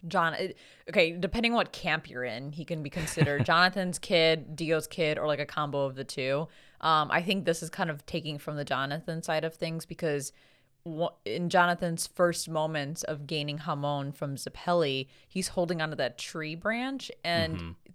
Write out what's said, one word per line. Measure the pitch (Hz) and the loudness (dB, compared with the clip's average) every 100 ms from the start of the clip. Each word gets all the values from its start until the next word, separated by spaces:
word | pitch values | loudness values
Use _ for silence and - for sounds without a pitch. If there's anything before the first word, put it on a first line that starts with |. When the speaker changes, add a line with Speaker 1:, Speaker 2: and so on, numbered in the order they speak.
| 170 | -2
Speaker 1:
John. | 190 165 | 2 2
It, | 156 185 - - - - | 2 -4 -6 -16 -16 -2
okay, | 170 165 | 4 4
depending | 170 180 226 233 | 2 -2 0 2
what | 233 180 | 2 0
camp | - 180 156 - | -2 -2 -2 -2
you're | 123 | -6
in, | 123 113 139 | -4 -4 -8
he | 151 | -8
can | 160 165 | -6 -4
be | 147 | -4
considered | 175 156 - 147 143 - | -4 -4 2 2 4 4
Speaker 2:
<laughs> | |
Speaker 1:
Jonathan's | 165 180 202 180 175 | 6 6 4 -2 -4
kid, | - 180 160 160 139 151 | 2 6 6 4 0 -6
Dio's | 160 160 151 | 0 0 0
kid, | - 156 151 | -2 0 2
or, | 151 | 0
like, | 147 | 0
a | 143 | -2
combo | - 147 139 | -2 -2 0
of | 139 | -2
the | 131 | -2
two. | 135 - 131 139 160 - - - | -8 -4 0 0 -2 -10 -20 -2
Um, | 160 156 151 | 4 4 6
I | 156 | 2
think | 175 190 | 2 0
this | 170 170 | 0 -2
is | 160 | -4
kind | - 175 | -4 -2
of | 147 - | -4 -4
taking | 170 156 147 | -6 -4 -6
from | - 151 | -6 -6
the | |
Jonathan | 143 131 135 147 165 165 | -2 -2 0 -4 -4 -6
side | 165 156 | -2 0
of | 160 | 0
things | 160 165 165 - | -2 -4 -4 -8
because | 160 165 147 139 - _ _ _ _ | -4 0 0 -2 -10 _ _ _ _
wa-, | 170 156 175 - | -8 -2 -2 -2
in | - 120 175 | -6 -2 2
Jonathan's | 185 175 170 175 165 - | 6 6 4 0 -2 -4
first | - 175 170 - | 2 2 2 -2
moments | 160 156 156 139 165 | -2 0 0 -4 -4
of | - 151 143 | -6 -6 -4
gaining | 156 147 147 | -4 -4 -4
Hamon | 151 147 143 143 139 | -4 -2 -2 -2 -4
from | 143 143 | -4 -6
Zeppeli, | 139 - - - 175 151 135 131 - _ | -4 -8 -6 2 4 4 0 -4 -12 _
he's | 185 180 | -6 -2
holding | - 175 170 | 0 0 0
onto | 156 151 | -2 0
that | 127 - | -2 -2
tree | - 165 156 165 | -8 -6 -6 -4
branch, | 202 226 262 269 - - | -2 -2 -2 -4 -8 -6
and | 170 170 165 165 | 0 2 2 -2
Speaker 2:
Mm-hmm. | 85 - - | -6 -10 -16